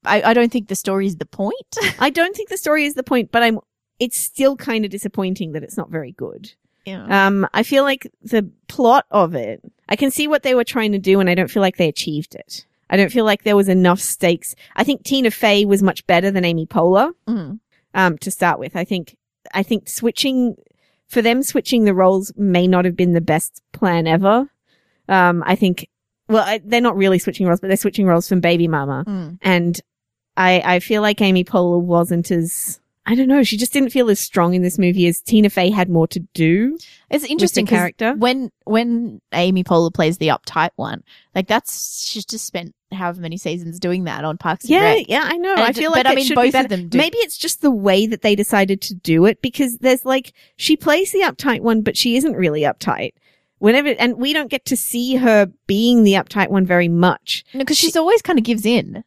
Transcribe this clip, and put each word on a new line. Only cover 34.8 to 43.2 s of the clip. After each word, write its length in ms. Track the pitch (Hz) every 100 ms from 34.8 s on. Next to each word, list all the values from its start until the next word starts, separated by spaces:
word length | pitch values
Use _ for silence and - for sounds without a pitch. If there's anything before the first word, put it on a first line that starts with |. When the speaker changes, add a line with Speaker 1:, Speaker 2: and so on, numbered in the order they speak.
| 180 180 175
Speaker 2:
as 140 | 170
Tina 260 | - 220 208
Fey 200 | 196 180
had 180 | 208 180
more 180 | 170 160
to 120 | - 165
do 420 | - 160 180 240 320 - - _
Speaker 1:
It's 120 | 294
Speaker 2:
with 80 | 285
Speaker 1:
interesting 340 | 311 349 -
Speaker 2:
the 60 | 208
Speaker 1:
'cause 80 | 214
Speaker 2:
character. 340 | 180 - 226
Speaker 1:
when, 360 | 254 240 262 254 _
when 560 | - 214 240 233 233 107 _
Amy 320 | 156 180 185
Poehler 280 | 180 170 165
plays 260 | - 160 175
the 100 | 160
uptight 420 | - - - 170 -
one, 260 | - 107 _ - _
like, 120 | 190 190
that's, 540 | 214 - - - - -
she's 180 | 226 -
just 180 | 220
spent 300 | - 185 170 _ _
however 280 | 190 180 175